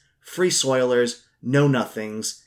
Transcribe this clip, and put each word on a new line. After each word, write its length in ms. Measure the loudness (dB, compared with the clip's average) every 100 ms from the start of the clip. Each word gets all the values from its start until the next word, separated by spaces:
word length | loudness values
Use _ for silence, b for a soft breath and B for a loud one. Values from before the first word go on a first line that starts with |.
| b b
Free 320 | -10 -2 0
Soilers, 720 | 0 0 0 2 2 0 -4 _ _
Know-Nothings, 1040 | 0 2 4 2 -2 -6 -8 -8 -10 -10